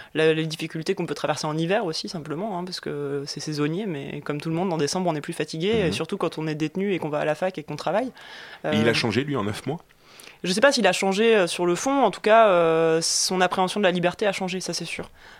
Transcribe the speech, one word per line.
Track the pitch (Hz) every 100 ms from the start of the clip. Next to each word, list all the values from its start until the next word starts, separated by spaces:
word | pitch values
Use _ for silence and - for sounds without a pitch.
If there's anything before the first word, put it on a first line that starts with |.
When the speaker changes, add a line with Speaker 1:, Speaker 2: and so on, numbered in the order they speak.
| -
Speaker 1:
la, | 147 160
les | 156 160
difficultés | 156 160 165 156
qu'on | 185
peut | 170 143
traverser | 143 151 160
en | 156
hiver | 165 202
aussi, | 190 156 208
simplement, | 143 147 151 220 180
hein, |
parce | 180 170
que | - 147 143 139 143
c'est | -
saisonnier, | 156 151 147 170 220
mais | 147 143 147
comme | - 147
tout | 165
le |
monde, | 165 196
en | 160
décembre, | 147 185 185
on | 151
est |
plus | -
fatigué, | - 156 160 180
Speaker 2:
Mhm. | 226 175
Speaker 1:
et |
surtout | - 160 196
quand | 170 156
on | 156
est |
détenu | 151 156 185 202
et | 175
qu'on | 156
va | 147
à |
la | 151
fac | 151 185 175
et |
qu'on | 147 147
travaille. | - 190 254 - - - - -
Speaker 2:
Et | - 107
il | 113
a |
Speaker 1:
Euh, |
Speaker 2:
changé, | 113 117 104
lui, | 147 135
en |
neuf | 101 104 -
mois ? | 165 - _ - - - -
Speaker 1:
Je | 180
sais | 190
pas | 277
s'il | 277 190
a |
changé, | 180 190 190 233
euh, | 220 175
sur | -
le | 175
fond, | 175 269 277
en | 226
tout | -
cas, | 214 226 220
euh, | 175 165 160 165 160
son | 165 - - 185
appréhension | 180 - 185 208
de |
la | 196
liberté | 180 170 - 208
a |
changé, | 190 185 180
ça | -
c'est | 170
sûr. | 165 - 180 - - -